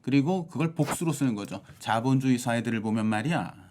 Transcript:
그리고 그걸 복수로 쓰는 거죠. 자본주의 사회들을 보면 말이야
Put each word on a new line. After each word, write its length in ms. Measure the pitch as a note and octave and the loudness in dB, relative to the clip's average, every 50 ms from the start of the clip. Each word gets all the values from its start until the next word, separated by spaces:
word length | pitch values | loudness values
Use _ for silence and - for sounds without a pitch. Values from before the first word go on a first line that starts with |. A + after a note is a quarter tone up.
그리고 460 | _ B2+ C3 C#3+ C3+ D#3+ F#3+ F#3 E3+ - | _ 2 2 2 4 2 0 -2 -2 -6
그걸 260 | - B2 D#3+ E3 E3 | -4 -2 -2 -2 0
복수로 380 | - F#3 - - - F3 E3 | 0 0 0 0 -2 -2 -2
쓰는 220 | D3 - C#3+ B2+ A2 | 0 0 0 0 0
거죠. 260 | G2+ G2+ - F#2 G2 - - - - | -2 -6 -8 -10 -12 -14 -16 -20 -10
자본주의 580 | - A2+ G#2+ A2+ A2+ C3 C3 C3 C3 C3 B2+ | -2 0 0 2 2 2 2 4 4 2 2
사회들을 440 | A2+ A#2+ B2+ A#2 A#2 A2 A#2+ A2+ A2+ | 2 2 0 0 0 0 -2 -2 -2
보면 260 | G#2 A2+ G#2+ A2+ G#2+ | -2 0 0 0 0
말이야 480 | A2 A2 G#2+ A2+ D3+ E3+ C3 F2+ D#2 - - - - | 0 0 0 0 0 -2 -2 -2 -6 -10 -16 -20 -20